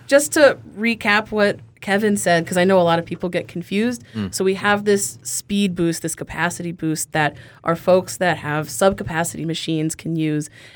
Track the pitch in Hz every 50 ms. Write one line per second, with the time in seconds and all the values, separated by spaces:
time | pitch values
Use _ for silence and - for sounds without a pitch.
0 | - - 269 285 285 - - 330 294 254 - - - - 165 190 220 233 233 220
1 | - 214 208 214 214 - 214 214 202 208 - - - - _ _ - - 196 202
2 | 220 208 202 202 - 180 175 170 170 - 185 180 175 190 190 185 170 170 165 170
3 | 165 - 175 - - 175 170 170 - - - 180 165 - 190 202 220 247 247 233
4 | - - - 220 202 185 - - 190 190 190 190 - 208 208 208 208 208 202 202
5 | 202 - - - - - - - - - 202 202 202 196 175 180 170 170 165 -
6 | - 165 - - 143 - - 160 160 175 175 - 175 170 170 - 160 160 156 156
7 | - - - 156 151 147 - - - - - - - - 170 170 - - 180 214
8 | - - - - 185 180 160 - - 147 147 151 156 151 - - 190 196 202 196
9 | 208 - 170 160 170 170 - 151 151 160 160 - - - 165 156 156 160 - -
10 | - 165 165 160 156 156 151 151 147 - - - - - -